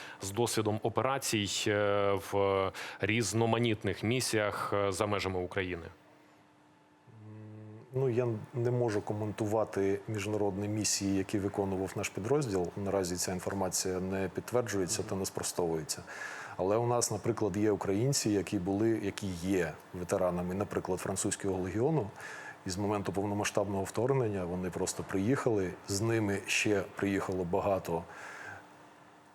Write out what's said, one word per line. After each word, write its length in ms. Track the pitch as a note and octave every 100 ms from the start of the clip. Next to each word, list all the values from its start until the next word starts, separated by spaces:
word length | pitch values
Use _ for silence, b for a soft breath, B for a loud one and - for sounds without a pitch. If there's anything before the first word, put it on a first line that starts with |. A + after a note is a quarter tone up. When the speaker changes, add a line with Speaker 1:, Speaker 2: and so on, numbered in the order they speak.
| B B
Speaker 1:
з 80 | G2
досвідом 500 | G2+ A#2 - G#2+ G#2
операцій, 680 | A#2+ A2 A#2+ C3+ - A2 G2 - -
е, 460 | G#2 G#2 G2+ G2+ G2 -
в 400 | G2+ G2 G2 F#2+ B B B
різноманітних 1000 | G2 A2 G#2 G#2+ A#2 A2+ A#2+ G#2 G2+ F2
місіях, 680 | G#2 B2+ A#2 A2 G#2 F#2+ -
е, 200 | G2+ G2+
за 140 | F#2 G#2+
межами 340 | G2+ F#2+ F#2
України? 460 | F2+ - F#2 F2 E2
Speaker 2:
М, 40 | - - - - - - - - - _ - - A2+ G#2+ G#2+ G#2+ G#2+ G#2+ G#2+ -
ну, 160 | C3 C3+
я 200 | A2+ B2 A2 G2+
не 160 | B2+ A#2+
можу 320 | B2 A#2+ G#2
коментувати 1000 | - G#2 G#2+ G2+ G#2+ A2 G#2+ - G2 G2+ -
міжнародні 600 | G#2+ G2+ G#2 G2+ F#2+ G#2
місії, 480 | G#2+ G2+ - G2 G2
які 220 | F#2+ G#2+
виконував 540 | G2 G2 G2 F#2+ F#2+ -
наш 120 | G2
підрозділ. 640 | - G2+ C#3+ C3 F#2+ E2+ -
Наразі 400 | G2 G2 F2+ F2
ця 160 | -
інформація 680 | F2+ F#2 G2 F#2 - F#2+ F#2
не 280 | F#2 F#2+ F#2+
підтверджується 720 | - - B2 A2+ G2+ F2 -
Speaker 1:
Мгм. 60 | F#2
Speaker 2:
та 80 | G2
не 100 | F#2+
спростовується. 760 | - E2+ - F2 E2 D2+ - - B B B B B
Але 200 | F#2 G#2+
у 100 | A#2+
нас, 240 | A#2+ A2+
наприклад, 460 | G#2 A2 A2+ G#2 F#2+
є 140 | G#2+
українці, 600 | G2 - G2 B2+ C#3 A2+
які 280 | G#2 F2 G#2
були, 420 | F2 G2 A2+ A2
які 240 | G2+ F#2 G2
є 460 | F2 F2+ F#2+ D#2+ D#2 -
ветеранами, 600 | F2+ F2 G2 F2+ F2+ F2+
наприклад, 460 | F#2+ G2+ G2+ E2+ F#2
французького 580 | - F#2+ G#2 - G2 F#2
легіону. 520 | F#2 G2 C3+ D#3 G2+ B B B B B G2
І 40 |
з 60 | F#2
моменту 360 | G2+ G#2 G2
повномасштабного 720 | F#2+ G#2 G2+ G2+ - G2+ G2
вторгнення 600 | F#2+ - A#2+ C3+ A#2 G2+
вони 260 | F2 F#2 F#2
просто 320 | E2+ F2+ -
приїхали, 680 | E2 G2 G2+ C3+ C3 G#2+ F2+ D#2+ -
з 120 | G2
ними 380 | A2 A2+ G#2+ G2+ -
ще 360 | - A2 G2+ F2 -
приїхало 480 | G2+ G2 - F#2
багато 600 | F2 F#2+ G2+ F#2+ - E2 E2+ B B B B B - - - - - - -